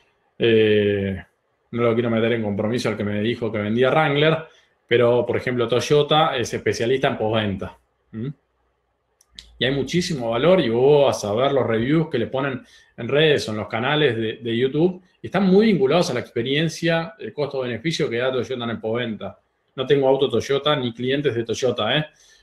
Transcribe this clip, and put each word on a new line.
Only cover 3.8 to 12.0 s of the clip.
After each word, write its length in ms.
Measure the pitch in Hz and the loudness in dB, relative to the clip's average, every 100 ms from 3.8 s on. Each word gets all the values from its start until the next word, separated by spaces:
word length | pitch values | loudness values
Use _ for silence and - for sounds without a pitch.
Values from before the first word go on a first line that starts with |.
| 131 | 2
Wrangler, 480 | 143 156 143 151 160 - _ _ _ - | 2 2 2 2 2 -4 _ _ _ 0
pero, 400 | 117 120 120 117 | 2 4 2 0
por 100 | 110 | -2
ejemplo, 320 | 127 123 113 | -2 -2 0
Toyota 680 | 120 - 147 147 151 160 | 0 2 2 4 2 2
es 200 | 135 110 | 0 -4
especialista 540 | 117 - 101 117 131 - | -4 -2 -2 0 0 0
en 100 | 110 | -2
postventa. 600 | 110 110 104 95 - - _ _ _ | -2 0 -2 -4 -8 -14 _ _ _
¿Mm? 160 | 110 123 147 _ _ _ _ _ _ _ _ _ - - - | -10 -10 -12 _ _ _ _ _ _ _ _ _ -20 -20 -4
Y 60 | |
hay 80 | 120 | -2
muchísimo 580 | 139 131 175 180 151 117 | -2 -2 -2 -2 -4 -4
valor 300 | 117 151 185 | 0 4 4
y 80 | 127 | 4
vos 380 | 113 131 147 135 | 4 6 6 6
vas 180 | 107 | 2
a 100 | 101 | -2
ver 180 | 107 139 | 0 0
los 140 | 139 113 | 0 0
reviews 420 | 113 120 160 | 0 0 0